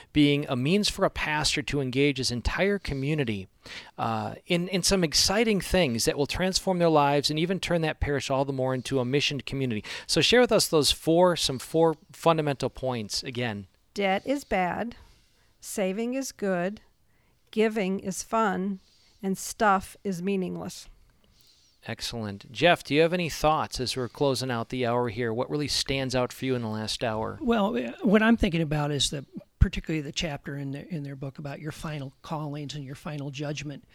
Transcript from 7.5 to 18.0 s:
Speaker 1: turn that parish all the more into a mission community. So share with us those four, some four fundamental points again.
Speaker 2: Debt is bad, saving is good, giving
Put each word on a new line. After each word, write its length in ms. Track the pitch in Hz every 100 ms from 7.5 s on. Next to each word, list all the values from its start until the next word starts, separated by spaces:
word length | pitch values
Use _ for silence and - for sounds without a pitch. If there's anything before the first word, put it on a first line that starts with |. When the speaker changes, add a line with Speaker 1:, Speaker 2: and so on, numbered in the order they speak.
| 190
Speaker 1:
turn 200 | - 175
that 180 | 156 -
parish 280 | 143 139 -
all 160 | 135
the 80 | 139
more 220 | 135 131
into 240 | 131 - 135
a 60 |
mission 360 | 123 143 - 139
community. 440 | - 139 127 107 - - -
So 120 | 165
share 200 | - 240
with 100 | 240
us 160 | 208 -
those 240 | 160 131
four, 460 | - 160 165 180 160
some 240 | - 131
four 340 | - 160 165 156 -
fundamental 580 | - 165 160 147 135 127
points 520 | - 131 120 101 -
again. 460 | 143 123 123 101 98 _ _
Speaker 2:
Debt 280 | - 196 196 -
is 160 | 285
bad, 540 | - 196 180 - 233 - - _ _ _ _ _
saving 540 | - - 185 196 240
is 180 | 262 262
good, 480 | - 196 180 180 214 _ _ _ _ _ _ _
giving 480 | 220 220 220 185 196